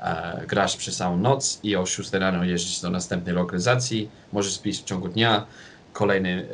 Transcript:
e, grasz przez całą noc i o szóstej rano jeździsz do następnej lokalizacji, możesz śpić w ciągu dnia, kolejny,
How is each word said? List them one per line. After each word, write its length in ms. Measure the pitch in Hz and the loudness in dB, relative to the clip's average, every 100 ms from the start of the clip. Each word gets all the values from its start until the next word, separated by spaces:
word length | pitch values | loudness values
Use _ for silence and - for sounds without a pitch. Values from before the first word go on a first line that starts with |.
e, 400 | 87 82 85 87 82 | -4 -4 -4 -8 -2
grasz 300 | 104 95 - | 2 2 0
przez 200 | - 90 | -6 -4
całą 200 | 90 87 | 0 2
noc 420 | 117 139 - - | 4 2 0 -2
i 120 | 107 95 | 0 0
o 100 | 92 | 0
szóstej 340 | - - 98 | -4 -2 0
rano 240 | 95 90 | 2 2
jeździsz 380 | 90 87 87 - | 0 0 -2 -4
do 80 | 87 | -4
następnej 460 | 90 - 90 90 87 | -4 -2 -4 -2 -2
lokalizacji, 760 | 87 90 110 127 - 110 104 - - | 0 0 2 2 0 -4 -4 -10 -6
możesz 220 | 101 98 92 | -2 -2 -2
śpić 240 | 107 101 | -4 -6
w 40 | |
ciągu 240 | - 92 90 | -4 -4 -2
dnia, 380 | 95 117 104 - - - - - | 2 4 4 0 -12 -20 -20 -16
kolejny, 540 | - 101 95 92 92 - | 0 2 4 2 -2 -4